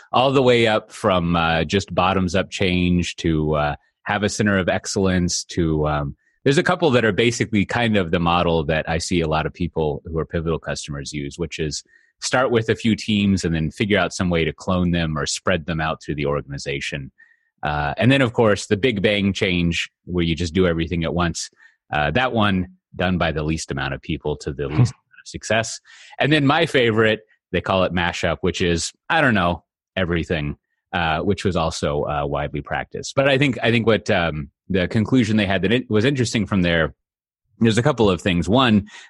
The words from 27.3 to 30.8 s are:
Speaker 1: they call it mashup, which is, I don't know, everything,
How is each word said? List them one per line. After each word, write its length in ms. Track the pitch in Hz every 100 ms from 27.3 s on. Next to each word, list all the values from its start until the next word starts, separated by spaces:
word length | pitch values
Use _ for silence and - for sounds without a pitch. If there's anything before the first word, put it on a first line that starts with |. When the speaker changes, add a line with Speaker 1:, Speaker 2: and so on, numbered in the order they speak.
| _ _
Speaker 1:
they 80 | 90
call 240 | - 95
it 80 | 90
mashup, 460 | 87 87 87 87 80
which 200 | 92 -
is, 300 | 90 82 - - -
I 100 | 165
don't 140 | 143
know, 300 | 104 87 90 _ _ _ -
everything, 640 | 87 85 76 82 73 73 _ _